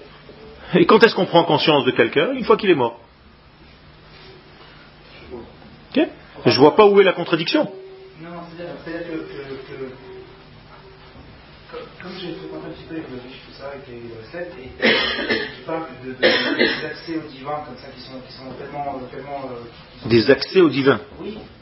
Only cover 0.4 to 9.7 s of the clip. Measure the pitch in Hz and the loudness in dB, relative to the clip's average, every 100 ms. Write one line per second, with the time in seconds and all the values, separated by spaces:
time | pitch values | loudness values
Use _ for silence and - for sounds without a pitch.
0.4 | - - - 170 170 220 214 - 180 170 | -20 -20 0 2 6 8 6 4 2 4
1.4 | 160 151 - 147 123 123 113 135 185 269 | 4 2 4 4 4 2 2 2 0 -2
2.4 | 214 233 196 151 123 - - _ - _ | 2 2 4 2 0 -4 -20 _ -20 _
3.4 | _ _ - - - - - - - - | _ _ -20 -20 -20 -20 -20 -20 -20 -20
4.4 | - - - - - - - - - 370 | -20 -20 -20 -20 -20 -20 -20 -20 -18 -18
5.4 | - - - - - - 339 - - - | -18 -20 -20 -20 -6 -2 -2 -4 -20 -2
6.4 | - 120 147 147 208 196 190 180 165 165 | 2 6 6 8 8 8 6 4 -2 -2
7.4 | 170 302 - - - - - 151 165 175 | 0 0 -2 -6 -18 -20 -20 -20 -16 -16
8.4 | 170 165 175 - 170 165 165 160 - 143 | -16 -14 -14 -14 -12 -10 -8 -10 -10 -12
9.4 | - 135 - | -12 -14 -14